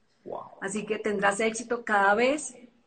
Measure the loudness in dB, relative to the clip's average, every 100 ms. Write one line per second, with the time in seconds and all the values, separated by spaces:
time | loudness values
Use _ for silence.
0 | _ _ -14 -12 -14 -10 -6 -6 -4 -4
1 | -2 0 2 2 0 -2 -4 -6 0 4
2 | 4 4 2 0 -6 -14 -20 _